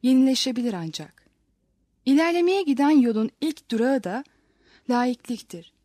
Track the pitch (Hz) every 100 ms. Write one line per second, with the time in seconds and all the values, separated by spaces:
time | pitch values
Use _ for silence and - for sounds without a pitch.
0 | 254 262 262 262 269 240 240 185 165 156
1 | 151 _ _ _ _ _ _ _ _ _
2 | - 277 330 349 349 392 339 254 285 311
3 | 240 214 220 _ 311 294 _ 226 240 269
4 | 190 214 285 _ _ _ _ _ - 240
5 | 247 247 - 233 - 170 165 _